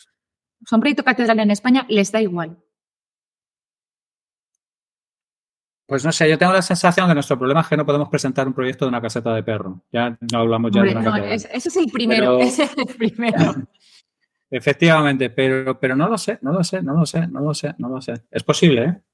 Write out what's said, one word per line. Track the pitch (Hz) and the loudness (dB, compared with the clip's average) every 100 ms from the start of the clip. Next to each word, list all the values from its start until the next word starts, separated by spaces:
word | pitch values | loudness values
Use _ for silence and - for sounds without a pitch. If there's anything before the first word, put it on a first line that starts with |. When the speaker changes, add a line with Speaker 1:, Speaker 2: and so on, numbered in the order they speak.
| _ _ _ _ _ _ | _ _ _ _ _ _
Speaker 1:
O | - | -2
sea, | 220 | 2
un | |
proyecto | 262 294 | 2 2
catedral | 285 247 233 226 | 2 2 2 2
en | 214 | 2
España | 202 254 254 254 | 0 2 2 2
les | 214 202 | 0 0
da | 220 | 0
igual. | 214 175 165 170 _ _ _ _ _ _ _ _ _ _ _ _ _ _ _ _ _ _ _ _ _ _ _ _ _ _ _ _ _ _ _ _ _ | -2 -2 -8 -10 _ _ _ _ _ _ _ _ _ _ _ _ _ _ _ _ _ _ _ _ _ _ _ _ _ _ _ _ _ _ _ _ _
Speaker 2:
Pues | 135 | -2
no | 143 | -2
sé, | 160 156 | 2 2
yo | 156 | 4
tengo | 180 | 4
la | 190 | 2
sensación | 175 175 185 175 180 | 0 2 2 2 2
que | |
nuestro | 147 139 131 | 2 0 -2
problema | 131 147 | 0 0
es | 165 | 0
que | 156 | -2
no | 147 | 0
podemos | 143 147 | 0 0
presentar | 147 139 127 131 | -2 -2 -2 -2
un | |
proyecto | 131 127 127 135 | -2 -6 -4 -4
de | |
una | 120 | -4
caseta | 113 120 117 110 | -4 -6 -4 -4
de | |
perro. | 107 107 95 92 - | -2 -6 -6 -12 -8
Ya | 117 120 117 117 | -4 -4 -4 -6
no | 117 | -2
hablamos | 117 113 113 | 0 0 0
ya | 101 | 2
de | 190 | 2
Speaker 1:
Hombre, | 113 | 2
Speaker 2:
una | 110 | 0
Speaker 1:
no, | |
Speaker 2:
catedral. | 104 101 220 | -2 -4 -6
Speaker 1:
es-, | - | -6
ese | 254 339 | -8 -4
es | 381 | -2
el | 302 | -2
primero, | - 233 226 247 254 | -2 0 2 2 4
Speaker 2:
Pero | |
Speaker 1:
<laughs> | 254 | 2
ese | 247 | 0
es | 285 - | -2 -2
el | 247 - | -8 -4
primero. | 220 - 240 - | -4 -2 -2 2
Speaker 2:
<laughs> | 165 - - _ _ _ _ _ _ _ _ 127 | 0 0 -10 _ _ _ _ _ _ _ _ -4
Efectivamente, | 147 139 170 156 147 135 127 | -2 2 4 4 4 0 -2
pero, | 113 131 131 131 127 | 0 0 0 -2 -2
pero | 131 131 | -2 0
no | 175 | 0
lo | 220 | -2
sé, | - - | -4 -6
no | 139 | -4
lo | 180 | -2
sé, | 175 190 | -2 -4
no | 175 | -2
lo | 151 156 | 0 0
sé, | 165 170 | 0 -4
no | 131 | -4
lo | 147 | -4
sé, | 147 147 - | -4 -8 -8
no | 120 | -8
lo | 131 | -8
sé. | - 117 - | -8 -12 -10
Es | 113 | -4
posible, | - 151 175 123 135 | 0 4 6 6 2
¿eh? | 175 _ | -2 _